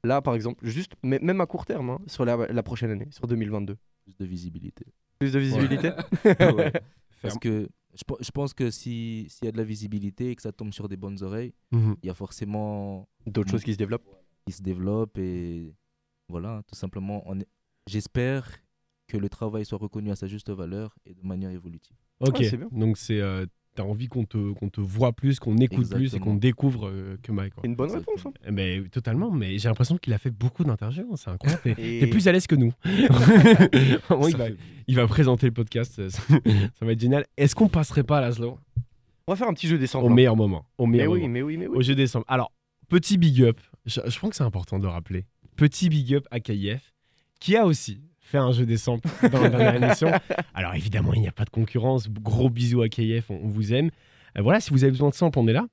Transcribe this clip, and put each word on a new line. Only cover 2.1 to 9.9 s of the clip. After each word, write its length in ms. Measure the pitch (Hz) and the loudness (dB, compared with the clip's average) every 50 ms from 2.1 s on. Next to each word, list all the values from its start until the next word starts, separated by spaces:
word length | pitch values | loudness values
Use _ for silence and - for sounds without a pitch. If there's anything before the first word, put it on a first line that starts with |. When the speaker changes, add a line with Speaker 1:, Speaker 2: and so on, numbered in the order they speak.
| - - 131 | -6 -4 -2
Speaker 1:
la, 120 | 117 120 117 113 - | -2 0 -2 -4 -4
la 140 | 113 120 107 | -4 -6 -6
prochaine 260 | - 120 113 123 113 | -6 -8 -6 -6 -6
année, 160 | 107 98 110 147 | -6 -8 -10 -14
sur 160 | 143 - - 120 | -12 -12 -6 -4
deux 80 | 120 | -4
mille 140 | 113 110 104 | -4 -4 -4
vingt-deux. 260 | 107 104 101 98 98 101 _ _ _ _ _ | -6 -6 -6 -8 -10 -14 _ _ _ _ _
Speaker 2:
Plus 120 | 101 95 _ | -20 _ _
de 60 | 98 | -10
visibilité. 600 | 90 90 87 87 87 82 87 87 87 - - - - _ _ _ _ _ _ | -10 -10 -10 -10 -12 -14 -12 -16 -16 -16 -18 -20 -20 _ _ _ _ _ _
Speaker 1:
Plus 120 | 139 135 | -4 0
de 60 | 131 139 | 0 0
visibilité ? 520 | 135 135 131 131 135 135 143 139 - 165 - - - - | 0 0 0 0 0 0 0 -2 -2 -4 -4 -6 -6 -6
Speaker 2:
<laughs> 160 | - - - | -6 2 4
Ouais. 100 | 214 185 | 4 6
Speaker 3:
Ferme. 380 | - 196 175 139 - 165 151 - 165 - - _ _ _ _ _ _ | 6 4 4 4 2 0 0 -2 -4 -8 -8 _ _ _ _ _ _
Speaker 2:
Parce 160 | - 104 104 117 | -8 -8 -8 -4
que 300 | - 120 107 107 104 - _ _ _ _ _ | -4 -4 -4 -4 -6 -8 _ _ _ _ _
je 80 | - - | -20 -12
pe-, 160 | - 135 - | -12 -12 -10
je 100 | 120 - | -12 -12
pense 200 | - 143 143 139 | -8 -6 -8 -8
que 180 | - - 131 120 | -6 -4 -6 -6
si, 540 | 110 - - 123 120 117 113 113 113 110 107 - | -6 -8 -12 -10 -10 -8 -8 -10 -10 -12 -12 -14
s'il 160 | - - - | -12 -8 -8
y 40 | 113 | -8
a 40 | |
de 40 | 113 110 | -6 -6
la 40 | |
visibilité 680 | 110 107 107 104 107 101 | -6 -6 -6 -10 -8 -8